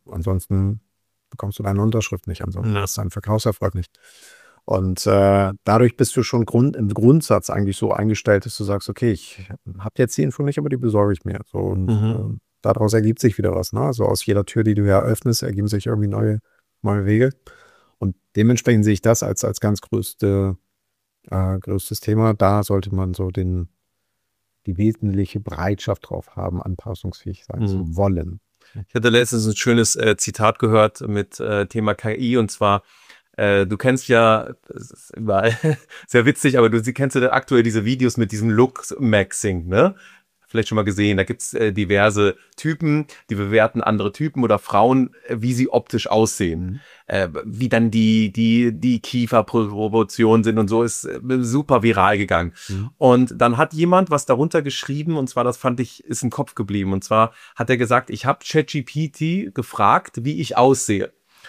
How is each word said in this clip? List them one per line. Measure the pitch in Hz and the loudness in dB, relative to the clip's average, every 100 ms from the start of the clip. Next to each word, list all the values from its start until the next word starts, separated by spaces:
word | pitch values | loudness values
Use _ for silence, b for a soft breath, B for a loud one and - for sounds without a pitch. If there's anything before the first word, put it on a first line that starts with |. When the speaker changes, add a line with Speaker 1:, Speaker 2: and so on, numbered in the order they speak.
| - | -10
Speaker 1:
Ansonsten | 85 92 95 - 98 98 107 _ _ _ _ _ | -6 -2 -4 -2 -2 0 -4 _ _ _ _ _
bekommst | - 101 - | -12 -10 -6
du | |
deine | 101 98 | -4 0
Unterschrift | 107 107 - 92 - | 0 0 -4 -8 -10
nicht, | 87 | -8
ansonsten | 90 92 113 101 | -8 -6 -4 -2
Speaker 2:
Ja. | |
Speaker 1:
hast | 101 - | -4 -6
du | |
deinen | 98 | -8
Verkaufserfolg | 104 107 110 117 - 98 90 | -8 -4 -2 -2 -4 -4 -6
nicht. | - b b b b b b b - | -10 b b b b b b b -4
Und, | 95 95 90 104 | -2 -2 -2 2
äh, | 101 98 98 95 98 | 4 6 4 2 -2
dadurch | - 110 120 - | 0 4 4 2
bist | 123 - | -2 -2
du | |
schon | 113 120 113 | -2 -2 0
Grund-, | 120 139 - | 2 2 0
im | 104 | -4
Grundsatz | 98 117 156 - 104 - | 4 6 6 4 0 0
eigentlich | 95 98 98 | -2 -2 -2
so | 104 | -2
eingestellt, | - 107 107 - 101 113 | 0 0 0 2 2 0
dass | - | -8
du | 101 | -4
sagst, | 101 - | -4 -6
„Okay, | - 120 | -2 -2
ich | 92 - - 95 - - 92 | -2 -6 -20 -16 -16 -16 -12
hab | 104 - | -10 -2
jetzt | 123 - | -2 0
die | |
Info | 147 - | -2 -2
nicht, | 143 147 | -4 -2
aber | 147 | -4
die | 127 | -2
besorge | 120 104 101 | 0 2 2
ich | 95 107 | 0 -4
mir.“ | 101 - | -8 -8
So, | 98 | -6
und, | 95 95 95 | -4 -2 0
Speaker 2:
Mhm. | 110 110 113 104 107 | 0 0 -2 -6 -10
Speaker 1:
äh, | _ _ | _ _
daraus | 107 - 107 | -2 0 2
ergibt | 113 110 113 | 2 0 2
sich | 117 101 | 0 0
wieder | 98 90 | -2 -2
was, | 90 | -4
ne? | 110 | -4
Also | 143 120 101 | -2 0 0
aus | 98 - | 0 0
jeder | 101 101 | -2 0
Tür, | 117 | 0
die | 110 104 | 2 2
du | 101 | 4
ja | 95 | 4
öffnest, | - 110 127 117 | 2 -2 -2 -2
ergeben | - 101 104 | -2 -4 -2
sich | 104 113 | -2 -2
irgendwie | 110 104 | -2 -2
neue, | 104 107 107 _ _ _ _ | 0 0 -2 _ _ _ _
neue | 104 104 98 | -2 0 2
Wege. | 110 131 - b b b b b b | 2 2 0 b b b b b b
Und | 98 - _ 104 | -6 -6 _ 2
dementsprechend | 113 120 - 110 107 | 2 2 2 4 4
sehe | |
ich | 101 | 2
das | 113 113 | 2 0
als, | 104 - | 0 -4
als | - - | -4 -2
ganz | 107 101 | -2 -2
größte, | - 107 98 - 101 98 98 92 _ _ _ _ _ _ - | -4 -4 -4 -2 0 2 0 -4 _ _ _ _ _ _ -8
äh, | 95 92 95 | -4 -2 -2
größtes | - 95 - 107 | -4 -6 -6 -8
Thema. | - 107 110 | -2 2 2
Da | 107 98 104 | 2 2 2
sollte | 101 98 98 95 | 0 -2 -2 -4
man | 92 | -4
so | 90 95 | -4 -6
den, | 92 90 90 85 _ _ _ _ _ _ _ _ _ - | -4 -2 -4 -6 _ _ _ _ _ _ _ _ _ -8
die | 90 | 0
wesentliche | 107 110 104 95 95 104 | 0 0 -2 -2 -2 -6
Bereitschaft | 101 - 92 101 - 98 - | -8 -6 -4 -4 -4 -8 -8
drauf | 87 - - | -12 -10 -8
haben, | 92 87 | -6 -6
anpassungsfähig | - 90 107 92 92 - 104 101 - | -6 -10 -10 -10 -10 -10 -12 -14 -12
sein | - | -6
Speaker 2:
Mhm. | 104 | -4
Speaker 1:
zu | 95 82 82 | -4 -4 -2
wollen. | 98 90 82 85 _ _ B 110 B | 0 0 -4 -12 _ _ B -18 B
Speaker 2:
Ich | 117 | 0
hatte | 117 | 4
letztens | 117 120 117 110 | 4 2 0 0
ein | 104 | 0
schönes, | 123 117 110 - | 2 4 4 2
äh, | 110 104 | 2 2
Zitat | - - 110 - | -2 0 0 2
gehört | 113 110 107 - 110 | 2 4 4 0 -6
mit, | 104 98 - | -4 -4 -6
äh, | 110 104 98 | -4 -2 -2
Thema | 113 107 101 | -2 -2 -2
K | 110 110 | -4 -4
I, | 120 123 | 0 0
und | 107 | 0
zwar, | - 104 101 b b b b b - | 0 2 2 b b b b b -2
äh, | 104 101 95 | 2 2 2
du | 104 | 0
kennst | 131 131 - | 0 0 2
ja, | 117 113 110 - - - | 4 6 4 -2 -14 -18
das | - - | -18 -18
ist | - - - | -20 -20 -10
überall | 110 98 113 | -2 2 2
<laughs> | 117 156 143 _ - - | 0 -2 -4 _ -20 0
sehr | 120 120 | 2 2
witzig, | 139 147 127 | 2 2 4
aber | 113 | 4
du | 113 | 2
sie-, | 110 | -2
kennst | 127 139 135 | -4 -2 0
ja | 123 | 0
aktuell | 120 - 123 | 0 2 4
diese | 113 110 104 | 4 0 -2
Videos | 131 123 120 | 0 0 0
mit | 107 | -2
diesem | 107 113 | -2 0
Look-Maxing, | 107 127 - - - 123 107 95 - 104 90 87 | 4 2 0 -12 -4 2 2 0 -4 -4 -4 -2
ne? | 98 180 190 B B B _ _ | 2 2 0 B B B _ _
Vielleicht | 113 104 | -4 -2
schon | 110 | -2
mal | |
gesehen. | 104 98 104 98 | -2 0 2 2
Da | |
gibt's, | 95 - - | -2 -4 -8
äh, | 117 110 | -2 -2
diverse | 98 95 98 107 104 101 - b - | -2 0 2 2 2 0 0 b -8
Typen, | 156 151 156 151 147 B - | -6 -2 -2 -2 -4 B -8
die | 101 | -6
bewerten | 101 107 110 117 | 0 2 2 0
andere | - 107 101 | -2 0 -2
Typen | - 156 139 | -4 -6 -2
oder | 117 104 | 0 0
Frauen, | - - 117 131 123 _ - | 0 2 4 4 0 _ -10
äh, | 117 | -6
wie | 120 | -2
sie | 120 131 | -2 0
optisch | 120 - 113 - | 0 -2 -6 0
aussehen. | 107 113 - 90 82 | 2 2 0 -4 -2
Speaker 1:
Mhm. | 90 123 B B - | -6 -10 B B -6
Speaker 2:
Äh, | 98 90 73 110 | -4 -4 -6 -10
wie | 110 123 | -6 -2
dann | 117 117 | 2 2
die, | 113 110 110 107 | 4 4 4 2
die, | 110 113 117 120 110 | 0 2 4 2 0
die | 127 120 | -2 -2
Kieferproportionen | - 123 117 117 101 120 104 104 107 113 104 - 110 113 | -2 -4 0 0 2 0 -2 -2 -2 0 0 2 4 4
sind | 110 110 | 4 0
und | 101 | 0
so, | 113 | 0
ist, | 117 - - | 0 -4 -10
äh, | - 127 127 | -10 -4 -2
super | 120 135 147 123 | 0 -2 2 2
viral | 113 101 95 104 | 4 4 2 2
gegangen. | 98 87 87 - - | 0 0 -2 -8 -10
Speaker 1:
Mhm. | 95 110 - | -8 -8 0
Speaker 2:
Und | 131 123 123 120 | 4 4 4 2
dann | 120 120 | 0 2
hat | 156 | -2
jemand | 156 170 185 180 | 0 2 4 2
was | 147 - | -2 0
darunter | 123 160 165 | 0 2 0
geschrieben, | 139 - - 143 160 156 | -2 -8 -6 -6 -4 -4
und | 131 | -4
zwar, | 123 | -2
das | 123 123 | -2 -2
fand | 131 123 | -4 -2
ich, | 117 - | -6 -8
ist | - 120 | -10 -6
im | 120 | -4
Kopf | - - - | -4 -8 -6
geblieben. | 98 101 95 | -4 -2 -2
Und | 98 | -4
zwar | - 110 113 B B B | 0 2 2 B B B
hat | 117 | -2
er | 123 | 0
gesagt, | 117 123 - | 2 0 -2
„Ich | - 127 | -6 -4
hab | - | -4
Chat | - 156 147 | -2 -2 -2
G | 147 | -6
P | 120 151 156 | -6 -6 -6
T | - 160 185 214 | -4 -4 -4 -6
gefragt, | - 113 - 104 156 - - 127 | -8 -8 0 2 2 0 -8 -6
wie | - | -4
ich | 123 113 | -2 4
aussehe.“ | 131 131 - 101 - _ _ B | 4 4 0 -2 -2 _ _ B